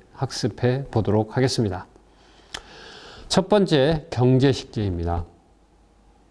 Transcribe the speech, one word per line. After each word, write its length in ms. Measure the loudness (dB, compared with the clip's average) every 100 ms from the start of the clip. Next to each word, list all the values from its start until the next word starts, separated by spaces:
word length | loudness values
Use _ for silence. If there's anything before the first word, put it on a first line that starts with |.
| -20
학습해 720 | -10 -8 -4 -6 -2 -2 -2 -2
보도록 460 | -2 0 0 0 0
하겠습니다. 500 | 0 0 -2 -4 -12 -20 _ _ _ -20 -18 -18 -18 -20 -20 -20 -20 -20 -4
첫 200 | -2 2
번째, 560 | 2 4 4 2 0 -4
경계 420 | 0 4 4 4
식재입니다. 720 | 2 -4 -6 -4 -4 -2 -4 -6 -14 _ _ _ _ _ _ _ _ _